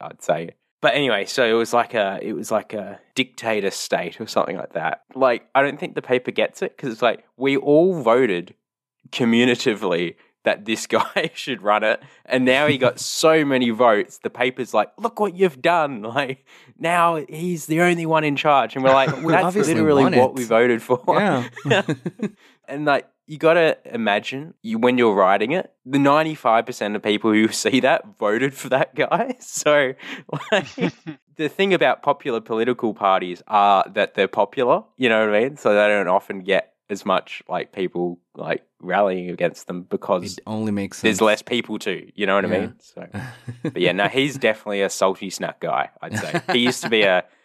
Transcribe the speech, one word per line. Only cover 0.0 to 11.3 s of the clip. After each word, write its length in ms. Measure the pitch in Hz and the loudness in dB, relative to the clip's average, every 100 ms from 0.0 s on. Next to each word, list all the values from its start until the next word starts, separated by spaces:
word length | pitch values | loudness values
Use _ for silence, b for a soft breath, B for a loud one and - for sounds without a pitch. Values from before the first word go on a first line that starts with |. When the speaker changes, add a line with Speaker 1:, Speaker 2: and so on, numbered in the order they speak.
Speaker 1:
I'd 220 | - - | -18 -8
say. 280 | - 82 85 - _ _ | -4 -4 -6 -16 _ _
But 120 | 151 135 | 0 2
anyway, 300 | 139 104 98 | 0 -2 -2
so 180 | - 120 | 0 2
it 40 | |
was 200 | 113 113 | 2 2
like 220 | 117 113 | 0 0
a, 240 | 117 98 95 | -2 -2 -4
it 120 | - | -8
was 180 | 101 107 | -8 -4
like 240 | 107 - | -4 -4
a 240 | 107 98 101 _ | -10 -12 -16 _
dictator 560 | - 127 - 117 107 98 | -6 -6 -6 -4 -2 -2
state 500 | - - 95 87 - | -6 -4 -4 -4 -10
or 60 | 110 | -6
something 300 | - 78 95 | -4 -2 -6
like 160 | - | -8
that. 300 | - 160 - _ | -6 -6 -6 _
Like, 320 | 131 131 117 - | -2 0 0 -2
I 80 | 135 | 0
don't 160 | 139 143 | 0 -2
think 160 | 165 | -8
the 80 | 147 | -8
paper 300 | - 123 123 | -2 -2 -2
gets 280 | 113 107 - | -2 -2 -4
it 160 | 190 - | -10 -8
'cause 160 | 139 | -10
it's 80 | 113 | -2
like, 220 | 120 - _ - | 0 0 _ -4
we 200 | 135 139 | -2 0
all 460 | 143 147 180 170 | 4 4 4 2
voted 520 | 123 180 123 87 87 - _ _ _ _ _ - | 2 4 4 0 -6 -16 _ _ _ _ _ -2
communitively 920 | 120 117 123 120 127 101 104 85 87 b b _ | 2 4 4 2 0 0 0 -2 -2 b b _
that 200 | - 98 | -2 -2
this 220 | 104 110 - | -4 -6 -2
<laughs> 20 | |
guy 420 | 113 - 196 160 | -2 0 -2 -4